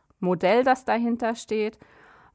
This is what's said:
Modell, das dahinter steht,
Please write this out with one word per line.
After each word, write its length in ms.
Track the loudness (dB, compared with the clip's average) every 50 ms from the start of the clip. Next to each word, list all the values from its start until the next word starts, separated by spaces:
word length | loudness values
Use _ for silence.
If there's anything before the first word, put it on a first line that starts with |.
| _ _ _ -4
Modell, 440 | -2 -2 0 2 2 2 4 4 4
das 220 | 2 2 0 0
dahinter 480 | -2 -2 -2 -2 -2 -2 -2 -2 -4 -4
steht, 440 | -6 -8 -6 -4 -4 -4 -4 -6 -10 -20 _ -20 -20 -20 -20 -20 -20 -20 _